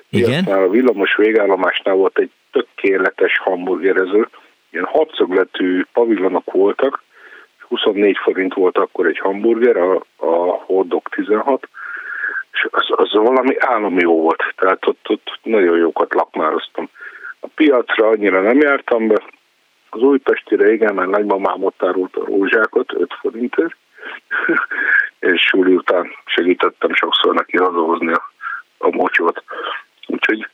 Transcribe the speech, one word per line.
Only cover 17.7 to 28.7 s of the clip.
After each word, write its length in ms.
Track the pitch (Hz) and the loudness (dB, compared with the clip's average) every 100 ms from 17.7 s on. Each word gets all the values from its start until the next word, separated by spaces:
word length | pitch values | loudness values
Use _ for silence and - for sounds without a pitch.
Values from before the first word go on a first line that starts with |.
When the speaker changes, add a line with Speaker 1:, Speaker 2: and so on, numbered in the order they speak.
| 127 113 - 110 | 4 2 2 2
Speaker 2:
annyira 320 | 110 101 92 | 4 2 2
nem 200 | 101 131 | 4 4
jártam 460 | 147 139 - 120 110 | 4 2 0 0 2
be, 140 | 104 - - _ _ _ _ - | 0 -2 -20 _ _ _ _ -14
az 100 | - | 0
újpesti 560 | 131 139 - 110 - 101 | 2 2 2 -2 0 2
régen, 380 | 101 110 107 | 4 4 2
mert 160 | 98 92 | 0 0
nagymamám 540 | 104 104 98 98 92 | 0 0 0 -2 -2
ott 180 | 95 - | -4 -2
árult 340 | 92 92 92 - | -2 -2 -4 -4
a 80 | |
rózsákat 680 | 92 101 95 113 107 - - - | -2 0 2 2 2 0 -2 -4
öt 160 | - - | -4 -4
forintért, 560 | - 113 123 - 160 - _ - - - - - - | -8 -4 -6 -2 -2 -4 _ -20 -18 -16 -8 -6 -2
<laughs> 800 | 156 - - - - - - 92 | -2 -4 -6 -2 0 -2 -4 -2
és 80 | 85 | 0
suli 320 | - 95 92 | 0 2 2
után 360 | 90 - 92 85 - | 2 2 -2 -2 -10
segítettem 680 | - - 87 90 90 - 85 | -6 -2 0 0 -2 -2 -4
sokszor 400 | - 85 - 90 | -2 -2 0 0
neki 220 | - - 107 | 0 -2 0
hazahozni 560 | 92 85 82 82 85 | 0 0 -2 0 -2
a, 100 | 85 - _ - - - | -4 -6 _ -12 -12 -14